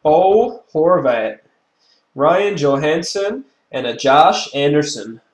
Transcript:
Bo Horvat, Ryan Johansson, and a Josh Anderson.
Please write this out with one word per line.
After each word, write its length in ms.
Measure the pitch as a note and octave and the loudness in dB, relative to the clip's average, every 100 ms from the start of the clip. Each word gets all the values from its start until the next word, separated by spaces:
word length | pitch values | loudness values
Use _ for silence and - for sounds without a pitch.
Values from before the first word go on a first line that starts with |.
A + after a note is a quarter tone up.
Bo 600 | D#3 D#3+ F#3+ G#3+ A#3+ - _ | 2 2 4 2 0 -6 _
Horvat, 640 | D#3 E3 F3+ C3+ A#2 G#2+ - _ _ _ _ _ _ _ C3 | -2 2 2 0 -2 -4 -10 _ _ _ _ _ _ _ -2
Ryan 420 | D3 F#3 G3+ F3+ | 2 2 0 0
Johansson, 880 | C#3+ C#3 D3+ E3 E3+ G3+ G3+ B3+ - _ _ | 0 0 0 -2 -4 -6 -6 -8 -14 _ _
and 140 | C3 B2 | -8 -8
a 100 | A2+ | -4
Josh 580 | C3+ C#3+ E3+ - - C#3 | 2 4 4 2 -6 -2
Anderson. 680 | C#3+ D3 D3 A#2 G#2+ A2+ _ | 0 0 -2 -8 -14 -16 _